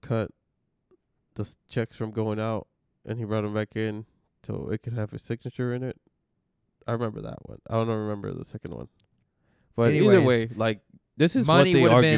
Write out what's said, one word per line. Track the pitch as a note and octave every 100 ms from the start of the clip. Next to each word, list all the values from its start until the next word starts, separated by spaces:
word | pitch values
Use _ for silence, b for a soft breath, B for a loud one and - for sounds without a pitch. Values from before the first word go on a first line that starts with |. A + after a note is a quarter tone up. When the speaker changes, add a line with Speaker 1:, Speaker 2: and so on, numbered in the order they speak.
Speaker 1:
cut | - A2+ G#2 - _ _ _ _ _ _ _ _ _ -
the |
s-, | G#2 - _
checks | - A2+ -
from | A2
going | A2 A2 G#2+
out, | A2 G#2+ - _ _ _ -
and | A#2
he | G#2+
brought | G#2+ G#2
'em |
back | G#2+ G#2+ A2
in | A2 G#2 A2 _ _ _
so | - G#2+ -
it | A2
could | -
have | A#2 G#2+
his | A2+
signature | - A#2 B2+ - B2
in | B2
it. | B2+ - _ _ _ _ _ _ _ _ -
I |
remember | A#2 A#2 G#2+
that | G#2+ A2+ -
one. | - -
I |
don't | A2+ A2+
remember | A2 G#2+ G#2 G2+
the | E2 E2
second | G#2+ - -
one. | B1 _ _ _ _ _ _ _ _ -
But | A#2
either | D3+ G#3
Speaker 2:
Anyways, | G3 C3+ A#2+ A2+
Speaker 1:
way, | G#2+
like, | A2+ G#2+ _ _ _ -
this | E3 C4+
is | C#3+
Speaker 2:
money | E3 F#3
Speaker 1:
what | F3
they |
Speaker 2:
would | B2+
have | A#2
Speaker 1:
argue | D#3+